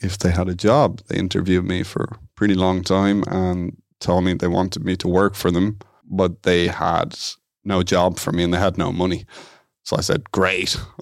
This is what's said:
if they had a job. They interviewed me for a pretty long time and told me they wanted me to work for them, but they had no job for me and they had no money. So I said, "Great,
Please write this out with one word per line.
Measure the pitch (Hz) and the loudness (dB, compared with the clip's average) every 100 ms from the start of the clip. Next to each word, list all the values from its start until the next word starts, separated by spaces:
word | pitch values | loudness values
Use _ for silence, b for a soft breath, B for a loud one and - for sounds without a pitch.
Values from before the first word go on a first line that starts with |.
if | 95 90 | -6 -2
they | 92 | 0
had | 87 92 | 2 0
a | 90 | 0
job. | 104 131 123 - - | 4 4 4 0 -6
They | - | -4
interviewed | 92 98 90 90 | -2 -2 2 2
me | 92 92 | 2 -2
for | 95 - | -4 -6
a | - - - - | -6 -8 -16 -2
pretty | 104 | 2
long | 95 92 92 | 4 2 0
time | 90 95 98 101 92 | 0 2 4 2 0
and | 92 92 90 87 - _ - | 0 0 -2 -4 -8 _ -8
told | - 90 92 | 0 2 2
me | |
they | 90 90 | 0 0
wanted | 90 92 - | 0 -2 -2
me | 82 92 | -4 -2
to | 90 | 0
work | 90 98 101 | 2 2 2
for | 92 | 0
them, | 87 98 104 B B | 2 0 -2 B B
but | - 92 92 85 | -8 -2 0 0
they | - 87 87 | 0 2 2
had | 92 85 82 87 - - - _ _ | 0 0 0 -2 -6 -12 -12 _ _
no | - 95 | -4 -2
job | 90 92 90 87 | 2 2 2 0
for | - | -4
me | 87 | -2
and | 87 | 0
they | 87 | 2
had | 95 - | 0 0
no | 87 | -2
money. | 87 90 87 - B B B B B | -2 -2 -4 -8 B B B B B
So | - - | -6 -2
I | |
said, | 95 - - | 0 -2 -2
"Great, | - 92 92 95 - - - | 0 0 0 -2 -6 -8 -10